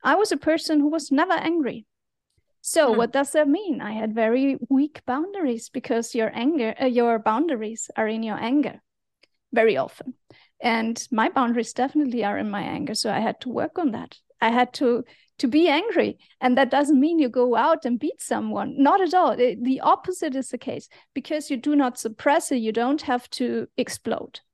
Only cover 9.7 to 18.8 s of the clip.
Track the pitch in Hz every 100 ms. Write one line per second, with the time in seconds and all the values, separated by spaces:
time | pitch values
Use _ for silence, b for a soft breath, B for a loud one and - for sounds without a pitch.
9.7 | 131 - - - - _ b b _ 240
10.7 | 226 226 233 - 220 240 311 240 240 233
11.7 | - 254 302 285 233 202 202 208 202 -
12.7 | - - 220 226 196 226 254 254 226 320
13.7 | - 330 214 - - _ _ 226 233 247
14.7 | - 262 233 - b b _ 269 294 339
15.7 | 285 440 349 247 - b b 254 247 262
16.7 | 269 285 294 294 339 269 247 247 226 277
17.7 | 320 269 240 302 - - 226 220 208 -
18.7 | -